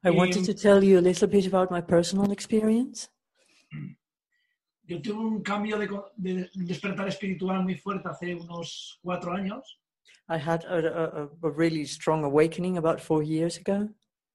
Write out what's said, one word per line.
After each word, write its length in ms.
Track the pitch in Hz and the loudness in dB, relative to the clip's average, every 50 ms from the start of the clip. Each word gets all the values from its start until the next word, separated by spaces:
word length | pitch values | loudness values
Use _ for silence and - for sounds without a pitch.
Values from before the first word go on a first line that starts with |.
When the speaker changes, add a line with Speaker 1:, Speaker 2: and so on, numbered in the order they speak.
| - | 4
Speaker 1:
I 60 | 185 | 4
wanted 280 | 170 165 180 180 180 190 | 4 6 4 4 2 0
Speaker 2:
Em, 60 | 185 | 0
Speaker 1:
to 80 | 196 196 | -2 -2
tell 300 | - - 202 202 196 196 | 2 6 6 8 8 8
you 160 | 196 190 180 | 8 8 8
a 20 | |
little 260 | 175 180 180 - 214 | 8 4 4 4 2
bit 200 | 196 202 202 185 | 4 4 2 2
about 240 | 185 190 185 185 180 | 4 2 2 2 2
my 100 | 180 175 | -2 -6
personal 500 | 170 - 180 170 175 170 196 190 202 202 | 0 4 4 4 4 4 0 0 2 0
experience. 800 | 202 - - - 226 214 214 220 220 233 254 277 - - - _ _ _ _ _ _ _ _ _ _ _ _ _ - - - - - _ _ _ _ _ _ _ _ _ _ _ _ _ _ _ _ _ _ | 0 -4 -4 0 0 2 2 4 2 2 0 -2 -6 -16 -16 _ _ _ _ _ _ _ _ _ _ _ _ _ -16 -14 -14 -14 -16 _ _ _ _ _ _ _ _ _ _ _ _ _ _ _ _ _ _
Speaker 2:
Yo 160 | - 170 156 | -12 -12 -8
tuve 160 | - 226 208 220 226 | -6 -6 -6 -4 -2
un 160 | 220 220 196 | -2 -2 -4
cambio 380 | 180 190 202 208 208 214 214 208 | -4 -4 -4 -2 -2 -2 -2 -2
de 80 | 202 | -4
co-, 240 | 190 202 202 - - _ | -4 -6 -8 -10 -14 _
de 340 | 220 180 185 185 185 180 - _ | -8 -6 -4 -4 -4 -6 -8 _
despertar 540 | 190 180 175 185 - - 190 180 175 196 | -10 -6 -6 -6 -6 -4 -6 -4 -4 -4
espiritual 560 | 202 185 - 202 190 185 151 190 190 190 185 185 | -6 -6 -6 -6 -6 -4 -4 -4 -2 -2 -2 -2
muy 120 | 190 180 | -2 -4
fuerte 340 | - _ 202 196 185 - 175 | -6 _ -8 -8 -6 -8 -10
hace 260 | 147 - 175 175 175 | -10 -8 -8 -8 -8
unos 640 | 170 170 170 175 170 165 147 - - - - - _ | -10 -10 -12 -12 -12 -12 -12 -12 -16 -16 -18 -20 _
cuatro 300 | _ 180 180 175 175 175 | _ -6 -6 -6 -6 -6
años. 480 | 175 196 196 190 214 269 - - - _ _ _ _ _ _ _ _ _ _ - | -6 -4 -4 -6 -6 -8 -14 -20 -20 _ _ _ _ _ _ _ _ _ _ -6
Speaker 1:
I 80 | 165 | -6
had 280 | 160 139 165 165 170 165 | -4 -2 -2 -2 -2 -2
a, 120 | - 180 | -2 -2
a, 520 | 170 156 160 - 170 160 156 160 156 147 143 156 170 | 0 0 0 -2 -2 -4 -4 -4 -8 -10 -10 -12 -6
a 80 | 170 160 | -6 -4
really 360 | 143 151 165 165 160 156 147 | 0 2 2 2 2 -2 -6
strong 400 | - - - - 160 156 160 151 | -8 -10 -4 0 0 0 2 0
awakening 520 | 143 139 151 160 165 160 - 175 185 185 | 2 4 4 4 4 2 -4 -4 -2 -2
about 220 | 170 156 165 160 - | 0 0 0 0 -2
four 240 | - - 160 156 151 | -2 0 0 0 0
years 340 | 156 160 156 165 170 165 | 0 -2 -2 -2 -2 -4
ago. 320 | - - - 196 202 208 214 - _ _ _ _ _ _ _ | -6 -4 -4 -2 -2 -4 -6 -10 _ _ _ _ _ _ _